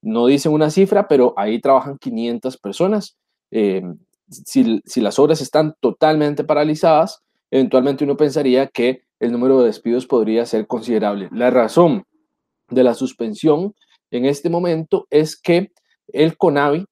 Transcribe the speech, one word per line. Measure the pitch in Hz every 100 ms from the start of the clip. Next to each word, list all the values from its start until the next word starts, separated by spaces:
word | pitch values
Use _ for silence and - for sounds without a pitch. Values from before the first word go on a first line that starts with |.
No | 107 113 123
dicen | 143 156
una | 151 151
cifra, | 151 190 208 202
pero | 143 123 -
ahí | 104 113
trabajan | - 135 139 139
quinientas | 135 113 117 117 131 131
personas. | 101 98 185 214 - _ _ _ _
Eh, | 113 104 95 92 85 _ _ _
si, | - - 135 117 110
si | - -
las | 104 -
obras | 147 156
están | 135 147 156 -
totalmente | 120 98 156 156 147 147
paralizadas, | 139 147 151 156 170 156 185 - _ _ _
eventualmente | 131 127 131 131 135
uno | 143
pensaría | 143 151 131 139 127 135
que | - 120 131 _ _
el | 120
número | 120 127 135
de | 117
despidos | 107 117 120 127
podría | 127 107 110
ser | 120 110 104
considerable. | 120 127 110 104 101 90
La | 104 123
razón | 123 113 - 170 113 - _ _ _ _ _ _
de | 123
la | 123
suspensión | 113 131 - 117 104 156 156 196 - _ _ _
en | 120 131
este | 143 180
momento | 170 180 160 160 208 -
es | 147 156
que | - - 170 196 _ _ _ _
el | - 160 -
conavi | 180 143 143 151 196